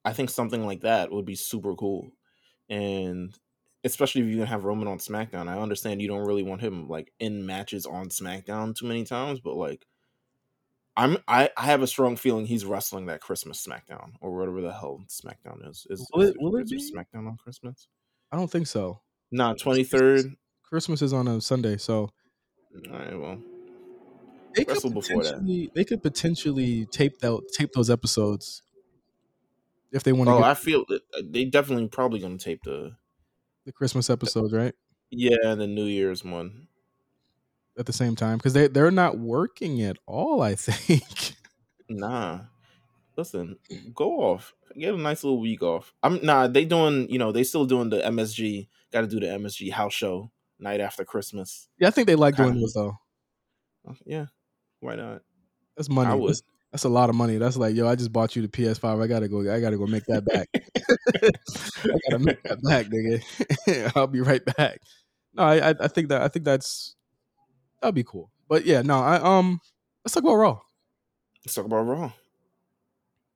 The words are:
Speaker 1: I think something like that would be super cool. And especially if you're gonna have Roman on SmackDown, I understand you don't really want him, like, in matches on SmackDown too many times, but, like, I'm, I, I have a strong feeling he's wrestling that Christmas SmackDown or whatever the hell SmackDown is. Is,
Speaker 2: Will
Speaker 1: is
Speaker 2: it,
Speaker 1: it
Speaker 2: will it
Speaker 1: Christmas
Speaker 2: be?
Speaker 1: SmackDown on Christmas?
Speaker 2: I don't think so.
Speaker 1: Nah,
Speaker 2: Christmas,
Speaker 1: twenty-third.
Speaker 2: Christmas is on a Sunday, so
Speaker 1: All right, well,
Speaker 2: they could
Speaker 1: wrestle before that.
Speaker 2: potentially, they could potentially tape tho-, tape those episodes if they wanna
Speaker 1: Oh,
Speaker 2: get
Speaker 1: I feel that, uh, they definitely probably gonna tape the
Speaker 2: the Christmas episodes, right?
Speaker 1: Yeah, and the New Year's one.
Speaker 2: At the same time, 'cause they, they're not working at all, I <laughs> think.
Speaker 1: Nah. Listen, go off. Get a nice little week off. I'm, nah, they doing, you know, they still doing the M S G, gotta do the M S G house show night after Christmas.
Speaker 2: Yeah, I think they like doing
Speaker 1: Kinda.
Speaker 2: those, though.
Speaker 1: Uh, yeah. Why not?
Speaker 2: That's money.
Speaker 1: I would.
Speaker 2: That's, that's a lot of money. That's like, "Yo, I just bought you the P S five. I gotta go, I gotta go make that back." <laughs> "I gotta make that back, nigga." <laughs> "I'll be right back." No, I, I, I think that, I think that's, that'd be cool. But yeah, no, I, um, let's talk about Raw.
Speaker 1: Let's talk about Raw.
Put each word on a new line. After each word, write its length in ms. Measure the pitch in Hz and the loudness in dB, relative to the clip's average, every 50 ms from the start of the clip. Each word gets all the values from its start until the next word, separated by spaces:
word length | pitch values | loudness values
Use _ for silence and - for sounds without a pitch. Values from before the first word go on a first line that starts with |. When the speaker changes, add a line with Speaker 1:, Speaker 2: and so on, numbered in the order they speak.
| - | -8
Speaker 1:
I 80 | - 123 | -6 -4
think 160 | - 135 123 | -4 -4 -4
something 360 | - - 120 113 117 117 110 | -4 -4 -4 -4 -4 -4 -6
like 160 | 104 98 90 | -6 -6 -4
that 300 | - 110 113 104 90 - | 0 2 2 2 2 -2
would 140 | - 104 101 | -4 -6 -6
be 100 | 90 95 | -6 -8
super 380 | - - - - 110 92 101 90 | -10 -8 -8 -8 -6 -6 -6 -6
cool. 360 | - 107 98 98 87 - - - _ _ _ _ _ _ _ _ _ _ - | -4 -4 -4 -4 -6 -8 -12 -18 _ _ _ _ _ _ _ _ _ _ -10
And 640 | 107 104 101 101 98 95 95 92 90 90 90 90 95 _ _ _ _ _ _ _ _ _ - | -6 -6 -4 -4 -4 -4 -6 -6 -8 -8 -10 -12 -14 _ _ _ _ _ _ _ _ _ -6
especially 380 | 123 - - 143 135 - 135 | -6 -2 0 0 0 0 0
if 60 | 120 110 | 0 0
you're 100 | 110 113 | 0 -2
gonna 120 | 113 117 | -2 -4
have 160 | 117 104 95 | -4 -4 -4
Roman 220 | 98 104 107 107 104 | -4 -4 -4 -4 -6
on 100 | 98 85 | -8 -8
SmackDown, 500 | - - 107 107 110 110 - 90 85 87 | -10 -8 -8 -8 -8 -8 -8 -10 -8 -8
I 100 | 90 98 | -6 -6
understand 420 | 107 107 104 - - 110 104 98 | -6 -6 -6 -6 -6 -6 -6 -4
you 60 | 104 98 | -4 -6
don't 180 | 101 101 104 101 | -4 -4 -4 -2
really 160 | 104 101 95 | -2 -2 -2
want 180 | 92 95 98 | -4 -6 -6
him, 280 | 113 110 92 87 78 69 | -6 -8 -8 -8 -10 -10
like, 240 | 80 80 78 - _ - | -10 -10 -10 -12 _ -10
in 260 | 117 110 107 101 95 | -8 -8 -6 -6 -8
matches 400 | 95 92 95 101 - - 98 87 | -8 -8 -10 -10 -10 -10 -10 -10
on 240 | - 76 92 92 92 | -10 -10 -12 -10 -10
SmackDown 680 | - - 95 90 92 95 92 - 104 107 110 110 113 | -10 -10 -8 -8 -10 -10 -10 -10 -8 -6 -6 -6 -8
too 120 | - 120 120 | -8 -8 -6
many 180 | 117 117 113 | -6 -6 -6
times, 340 | - 127 120 131 147 143 127 | -6 -6 -6 -6 -6 -8 -8
but, 160 | 120 85 65 | -8 -8 -6
like, 300 | 85 87 71 71 - _ _ _ _ _ _ _ _ _ _ _ _ _ _ _ _ _ _ _ _ _ _ _ | -6 -6 -6 -8 -10 _ _ _ _ _ _ _ _ _ _ _ _ _ _ _ _ _ _ _ _ _ _ _
I'm, 220 | 107 120 135 165 - - - | 2 2 2 2 0 0 2
I, 220 | 120 123 139 151 - - | 4 4 4 4 2 -2
I 60 | 120 | 0
have 160 | 139 147 139 | 2 2 2
a 60 | 135 123 | 2 0
strong 280 | - - 131 123 120 113 | 0 2 0 0 0 0
feeling 280 | - 127 117 110 107 | 0 0 0 0 0
he's 200 | 107 120 113 95 | -2 -2 -2 -2
wrestling 420 | 98 98 98 98 - - 95 92 90 | -4 -6 -6 -6 -8 -8 -8 -8 -8
that 120 | 80 76 | -10 -10
Christmas 460 | - - 95 - - 78 69 - - | -8 -8 -8 -8 -8 -10 -12 -12 -12
SmackDown 460 | - 67 58 - _ 73 - - - - - | -12 -12 -14 -16 _ -18 -18 -18 -20 -20 -14
or 160 | - 95 90 92 | -12 -10 -6 -6
whatever 240 | 92 92 90 92 | -6 -6 -6 -6
the 100 | 90 85 | -6 -8
hell 320 | 95 - - 71 69 71 95 - | -8 -10 -12 -12 -12 -14 -16 -16
SmackDown 580 | - - - - - - - - 80 78 - 73 | -16 -16 -16 -16 -20 -20 -18 -20 -18 -18 -18 -20
is. 200 | 78 - - - | -20 -20 -14 -12
Is, 180 | 98 92 127 - - | -12 -12 -12 -4 2
Speaker 2:
Will 80 | 170 | 4
Speaker 1:
is 80 | 196 202 | 4 4
Speaker 2:
it, 60 | 185 | 2
Speaker 1:
it 20 | 127 | 0
Speaker 2:
will 160 | 143 165 202 | -2 -2 -2
it 120 | 247 254 220 | -2 -4 -4
Speaker 1:
Christmas 240 | 254 277 285 294 | -8 -8 -10 -10
Speaker 2:
be? 40 | 302 | -12
Speaker 1:
SmackDown 320 | 87 - - - 113 110 110 | -12 -14 -14 -14 -14 -12 -12
on 100 | 113 113 | -14 -14
Christmas? 500 | _ - 123 - - 123 127 - _ _ _ _ _ _ _ _ _ _ | _ -20 -20 -18 -16 -18 -18 -18 _ _ _ _ _ _ _ _ _ _
Speaker 2:
I 60 | - 165 | -6 -6
don't 140 | 185 165 | -4 -4
think 160 | - 170 165 - | -2 -4 -4 -4
so. 340 | - 110 98 90 90 107 _ _ _ _ _ _ | -4 -4 -4 -6 -8 -12 _ _ _ _ _ _
Speaker 1:
Nah, 220 | - 123 127 117 113 | -2 0 0 0 0
Speaker 2:
Christmas, 100 | - - | -2 -2
Speaker 1:
twenty-third. 720 | 139 131 131 131 131 - 131 131 131 135 135 131 135 139 - _ _ _ _ | 0 0 2 2 2 4 6 6 6 6 6 2 0 -6 -16 _ _ _ _
Speaker 2:
Christmas 400 | _ _ - 160 - - 165 139 | _ _ -6 -4 -4 -2 -2 0
is 100 | 151 135 | 0 0
on 160 | 135 131 123 123 | 0 0 0 0
a 140 | 117 113 | 0 -2
Sunday, 360 | 107 - 135 127 120 113 104 101 | 0 0 0 0 0 0 -2 -2
so 340 | - - 113 110 107 104 - _ _ _ _ _ _ _ _ _ _ _ - - - - | -2 -2 -2 -2 -2 -4 -8 _ _ _ _ _ _ _ _ _ _ _ -20 -20 -18 -16
Speaker 1:
All 0 | - 65 | -14 -12
right, 200 | 69 82 87 90 | -12 -10 -10 -10
well, 200 | 71 78 95 - - - - - - - - - - - - - - - - - - - - - - - - | -10 -10 -10 -12 -14 -18 -20 -20 -20 -20 -20 -20 -20 -20 -20 -20 -20 -20 -20 -20 -20 -20 -20 -20 -20 -6 -2
Speaker 2:
they 100 | - 285 | -2 0
could 100 | - 135 | 0 0
Speaker 1:
wrestle 160 | 139 - 127 | -2 -2 -2
before 320 | - 208 196 - - - - | -4 -4 -4 -2 0 0 0
that. 80 | 76 71 | -2 -2
Speaker 2:
potentially, 380 | - 196 190 180 180 165 - - | -2 -2 -2 0 -2 -2 -2 -2
they 100 | 160 - | -2 -2
could 200 | - 233 214 - | 0 -2 -2 -2
potentially 840 | 156 139 - - 165 170 - - 151 143 135 131 127 120 113 110 - | -2 -2 0 0 0 0 0 -2 -2 0 0 0 0 0 -2 -4 -4
tape 260 | - - 147 143 - _ | 0 0 0 0 0 _
tho-, 200 | - 120 117 107 - - - - | -2 -2 -2 -2 -4 -6 -4 -4
tape 140 | 147 143 - | -4 0 2
those 160 | - 120 113 | 2 4 4
episodes 720 | 120 117 - 117 - - 107 104 107 101 - - - - - _ _ _ _ _ _ _ _ _ _ _ _ _ _ _ _ _ _ _ _ _ _ _ _ _ | 4 2 2 0 0 2 2 2 0 -2 -6 -10 -16 -18 -20 _ _ _ _ _ _ _ _ _ _ _ _ _ _ _ _ _ _ _ _ _ _ _ _ _
if 120 | - 135 - | -6 0 2
they 100 | 135 131 | 4 4
wanna 220 | 127 127 123 123 | 6 6 6 8
Speaker 1:
Oh, 40 | 120 | 8
Speaker 2:
get 40 | 113 123 | 8 6
Speaker 1:
I 60 | 143 | 6
feel 320 | - - - 156 139 - - | 4 2 2 2 2 2 0
that, 120 | - - - _ - 76 | -2 -4 -4 _ -10 -10
uh, 60 | 87 - | -8 -4
they 180 | - 120 131 | -2 -2 0
definitely 420 | 131 131 143 143 139 135 120 113 110 | 2 4 2 4 2 0 -2 -2 -2
probably 320 | - - 127 123 113 107 | -2 -2 -2 0 -2 -2
gonna 180 | 92 92 90 92 | -6 -8 -10 -8
tape 240 | - 90 82 80 - | -8 -8 -8 -8 -8
the 320 | - 69 73 - - 117 - _ _ _ _ _ _ _ _ _ _ _ _ _ | -8 -8 -8 -10 -12 -14 -18 _ _ _ _ _ _ _ _ _ _ _ _ _
Speaker 2:
the 60 | 135 | -20
Christmas 400 | - - 139 127 - 127 120 - | -6 -4 -2 0 0 0 0 2
episodes, 420 | 123 113 - 110 - 113 110 107 110 | 0 0 0 -2 -2 -2 -2 0 0
right? 220 | 110 117 131 - _ _ _ _ _ _ _ | 0 0 -2 -4 _ _ _ _ _ _ _
Speaker 1:
Yeah, 280 | - 120 123 120 117 113 113 | -6 0 2 4 4 4 4
and 160 | 110 110 107 | 2 2 0
the 60 | 104 | -2
New 200 | 101 104 104 104 | -4 -2 -2 -2
Year's 380 | 101 101 98 98 95 92 90 - | -2 0 0 0 0 -2 -4 -8
one. 440 | 92 87 85 85 90 104 120 151 _ _ _ _ _ _ _ _ _ _ _ _ _ _ _ _ _ _ _ _ _ _ | -8 -8 -8 -8 -10 -12 -18 -20 _ _ _ _ _ _ _ _ _ _ _ _ _ _ _ _ _ _ _ _ _ _
Speaker 2:
At 120 | - 120 - | -8 -6 -6
the 60 | 117 | -2
same 220 | - 127 120 113 | 0 0 0 0
time, 240 | - 117 110 113 113 | 0 0 0 0 0
'cause 140 | - 139 127 | 0 2 6
they, 140 | 143 147 139 | 6 6 6
they're 240 | 131 139 147 170 | 6 6 6 6
not 260 | 185 185 180 165 - 113 | 6 6 4 4 2 -2
working 640 | 117 117 113 139 180 - - - - 185 143 120 | -4 -2 -2 0 -2 -2 -4 -6 -6 -4 -2 -2
at 160 | 110 101 92 - _ | -2 -2 -4 -6 _
all, 380 | - 95 120 175 294 311 254 135 | -10 -6 -4 -2 0 0 2 2
I 100 | 107 98 | 2 0
<laughs> 0 | |
think. 800 | - - - 107 - - - 175 139 - - - - - - - - _ _ _ _ _ _ _ _ _ - | 0 -2 -2 -4 0 2 4 4 4 2 0 -8 -8 -8 -8 -10 -12 _ _ _ _ _ _ _ _ _ -12
Speaker 1:
Nah. 520 | 113 101 98 107 127 123 107 87 82 90 107 113 _ _ _ _ _ _ _ _ _ _ _ _ _ - | -10 -8 -6 -4 -4 -4 -4 -4 -6 -8 -12 -16 _ _ _ _ _ _ _ _ _ _ _ _ _ -10
Listen, 400 | 170 - - 95 85 82 - - _ - - - - 113 120 | -8 -8 -8 -8 -8 -8 -12 -16 _ -18 -18 -16 -16 -12 -6
go 260 | - 147 202 349 311 | -4 -2 -2 0 0
off. 320 | 185 104 87 92 - - - _ _ - - - | 0 0 0 -2 -4 -12 -20 _ _ -20 -14 -8
Get 160 | 156 185 208 | -6 -4 -4
a 40 | 180 | -2
nice 260 | 156 151 151 - - | -2 -4 -4 -2 -2
little 160 | 139 135 123 | -2 -2 0
week 240 | 113 113 110 92 - | 0 -2 -4 -2 -2
off. 280 | 85 82 85 - - _ _ - | -2 -2 -2 -4 -10 _ _ 0
I'm, 200 | - 175 175 - | 0 0 2 2
nah, 220 | 156 147 135 131 123 | 4 6 6 6 6
they 180 | 123 139 160 | 4 4 4
doing, 440 | 160 170 165 160 156 147 135 127 - | 4 4 4 4 4 4 2 0 0
you 80 | - 127 | 0 0
know, 140 | 120 110 | 0 2
they 120 | 104 117 127 | 2 2 0
still 220 | 127 - 165 143 | 2 0 0 2
doing 240 | 131 127 123 120 113 | 2 2 2 2 0
the 160 | 107 98 - | 0 0 0
M 140 | 110 117 117 | 0 0 0
S 140 | 110 110 110 | -2 -2 -4
G, 360 | - 110 107 104 101 98 - _ _ _ _ | -4 -4 -4 -4 -6 -8 -12 _ _ _ _
gotta 160 | - 117 113 107 | -2 -2 -2 -2
do 120 | 110 110 | -2 -4
the 120 | 98 87 | -4 -4
M 160 | 95 101 104 104 | -4 -6 -8 -10
S 80 | 98 | -10
G 160 | - 101 95 | -10 -10 -8
house 220 | - 104 104 101 - | -4 -4 -4 -4 -2
show 360 | - - 98 92 92 104 117 - _ _ _ _ _ | -4 -4 -4 -4 -6 -8 -12 -16 _ _ _ _ _
night 220 | - 101 101 104 | -8 -4 -4 -2
after 220 | 101 98 - - 95 | -4 -4 -6 -8 -8
Christmas. 640 | - - 151 120 - - 101 92 - - - - _ _ - | -6 -6 -6 -6 -8 -10 -12 -12 -12 -14 -18 -20 _ _ 2
Speaker 2:
Yeah, 80 | 175 190 | 2 4
I 40 | |
think 140 | 220 - 240 | 4 4 4
they 80 | 202 170 | 6 6
like 200 | 156 151 143 143 | 6 6 6 6
doing 140 | 135 135 127 | 4 4 2
Speaker 1:
Kinda. 120 | 123 123 | 2 2
Speaker 2:
those, 120 | 117 110 - | -2 -2 -2
though. 200 | 107 104 104 98 - _ _ _ _ _ _ _ _ _ _ _ _ _ _ _ _ _ - | -4 -4 -4 -6 -10 _ _ _ _ _ _ _ _ _ _ _ _ _ _ _ _ _ -20
Speaker 1:
Uh, 40 | 131 - _ | -20 -18 _
yeah. 200 | - 147 156 147 143 _ _ _ _ _ _ _ _ _ _ | -10 -10 -8 -8 -10 _ _ _ _ _ _ _ _ _ _
Why 140 | - 127 113 | -12 -10 -10
not? 260 | 107 110 113 110 - - _ _ _ _ _ _ _ _ _ _ | -10 -10 -12 -14 -16 -18 _ _ _ _ _ _ _ _ _ _
Speaker 2:
That's 140 | - 151 139 | -10 -6 0
money. 220 | 143 131 127 120 | 2 2 4 4
Speaker 1:
I 20 | 127 | 4
would. 160 | 135 117 95 | 2 2 2
Speaker 2:
That's, 140 | 151 - - _ _ _ _ _ | 0 0 -4 _ _ _ _ _
that's 120 | - 139 - | -6 -2 0
a 60 | 135 | 2
lot 200 | 120 123 123 120 | 6 6 6 6
of 60 | 113 | 6
money. 220 | 117 117 117 110 107 | 4 2 2 2 2
That's 200 | 113 123 123 131 | 0 0 0 2
like, 180 | 117 110 110 | 0 0 2
"Yo, 120 | 117 117 117 | 2 2 2
I 80 | 120 | 2
just 160 | 123 123 113 | 2 0 0
bought 240 | 110 120 113 110 - | 0 0 0 0 0
you 80 | 120 110 | -2 -4
the 60 | 104 | -4
P 180 | - - 120 113 | -2 -2 0 0
S 100 | 110 107 | 0 0
five. 220 | - 113 110 110 | -2 -2 0 0
I 80 | 113 113 | 0 0
gotta 200 | 120 113 110 101 | 0 0 -2 -2
go, 240 | 104 104 101 98 | -2 -2 -2 0
I 80 | 104 117 | 0 0
gotta 180 | 117 113 107 101 | 0 0 0 0
go 100 | 101 101 | 0 0
make 180 | 110 110 - | -2 -2 0
that 200 | - 117 107 101 | 0 0 0 2
back." 220 | - - - 180 - - | 2 0 0 0 -2 -4
<laughs> 220 | - - - - - - - - - - - - | -6 -6 -4 -6 -2 2 2 2 2 4 2 2
"I 800 | - - 220 - - _ - - - - - - - - 214 196 160 - 131 | 4 4 4 4 2 _ -14 -12 -10 -10 -10 -8 -4 -2 0 0 0 0 0
gotta 100 | 135 127 | 0 2
make 240 | 135 151 131 - - | 2 2 2 0 -2
that 160 | - 113 110 123 | -8 -6 -2 2
back, 220 | 143 156 127 113 104 | 2 4 4 2 0
nigga." 1040 | 110 110 110 113 117 117 - - - - 254 - 139 - - - 180 131 107 113 | -2 -2 0 0 0 -2 -2 -6 -6 -6 -2 -2 -2 0 2 2 0 2 0 0
<laughs> 40 | - | 2
"I'll 100 | 143 135 135 | 2 2 2
be 140 | 135 123 | 2 2
right 220 | 127 131 139 127 - - - - | 2 2 2 2 2 0 0 0
back." 220 | 151 135 - - _ _ _ _ _ _ _ _ _ _ - | 0 0 0 -4 _ _ _ _ _ _ _ _ _ _ -2
No, 80 | - 185 | 2 6
I, 260 | 156 156 160 147 156 | 6 6 6 6 4
I, 40 | 156 147 | 4 4
I 80 | - 156 | 0 0
think 220 | - 175 165 139 | 0 0 0 2
that, 120 | 143 131 | 2 2
I 60 | 127 139 | 2 0
think 180 | - 175 156 | 0 0 0
that's, 500 | 147 135 131 131 - - - - - - _ _ _ _ _ _ _ _ _ _ _ _ _ _ _ _ _ | 2 2 2 0 -4 -10 -10 -12 -14 -18 _ _ _ _ _ _ _ _ _ _ _ _ _ _ _ _ _
that'd 120 | - 226 202 | 0 0 2
be 80 | 143 117 | 2 0
cool. 280 | - - 95 80 - _ _ _ - | -2 -4 -14 -16 -16 _ _ _ 2
But 180 | 156 160 175 | 2 2 4
yeah, 160 | 175 160 131 | 6 4 4
no, 180 | 120 143 143 135 | 6 4 4 4
I, 160 | 127 139 170 175 | 6 6 4 4
um, 420 | 147 180 190 190 185 185 180 170 - _ _ _ _ _ _ _ - | 6 6 6 6 6 4 2 -2 -4 _ _ _ _ _ _ _ -10
let's 100 | 233 - | -4 0
talk 100 | - 254 | 2 4
about 120 | 320 - | 6 6
Raw. 240 | 214 220 196 120 107 - _ _ _ _ _ _ _ _ _ _ _ _ _ _ _ _ | 6 6 6 4 2 -4 _ _ _ _ _ _ _ _ _ _ _ _ _ _ _ _
Speaker 1:
Let's 80 | - - | -8 -6
talk 100 | - 98 | -6 -4
about 180 | 107 113 110 113 | 0 0 0 2
Raw. 280 | 117 131 156 175 131 - _ _ _ _ _ _ _ _ _ _ _ _ _ _ _ _ _ _ _ _ _ _ _ _ | 0 0 -2 -4 -6 -8 _ _ _ _ _ _ _ _ _ _ _ _ _ _ _ _ _ _ _ _ _ _ _ _